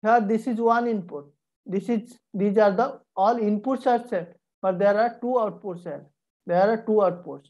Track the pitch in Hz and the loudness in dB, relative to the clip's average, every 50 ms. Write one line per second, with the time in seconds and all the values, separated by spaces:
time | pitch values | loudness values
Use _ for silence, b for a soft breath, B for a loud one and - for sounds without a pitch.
0 | - 214 233 240 214 196 226 220 226 269 240 214 233 226 233 233 240 240 226 202 | 4 4 4 4 4 2 0 -2 0 -4 -4 0 2 2 2 2 2 0 -2 -4
1 | 175 - 160 147 143 143 _ _ _ _ _ _ _ - 175 196 185 - 240 220 | -6 -8 -12 -14 -14 -16 _ _ _ _ _ _ _ -6 -6 -6 -2 -2 -2 -2
2 | 240 - - _ _ _ - 196 196 208 196 220 214 202 196 190 240 277 - - | -2 -8 -20 _ _ _ -6 -2 -2 0 2 4 4 4 4 2 0 -2 -2 -12
3 | _ _ _ - 190 214 240 240 220 208 208 208 208 262 269 254 - 262 240 240 | _ _ _ 0 2 2 2 0 0 0 -2 -2 -2 -4 -4 -2 0 0 0 0
4 | 240 - 226 180 170 175 - _ _ _ _ _ - 190 185 175 202 202 202 208 | -2 -4 -6 -6 -6 -8 -18 _ _ _ _ _ -4 -2 0 2 2 2 4 4
5 | 220 240 233 233 - 240 254 247 220 208 170 - - 202 175 175 175 175 143 143 | 0 0 -2 -6 -6 -2 0 0 -2 -2 -6 -8 -12 -12 -12 -10 -12 -14 -14 -14
6 | 143 _ _ _ _ _ _ _ _ - 170 180 190 214 226 220 220 226 214 214 | -16 _ _ _ _ _ _ _ _ -2 2 2 4 4 2 0 0 0 2 4
7 | 202 180 175 175 - 147 139 143 _ _ | 4 2 0 -2 -12 -16 -16 -16 _ _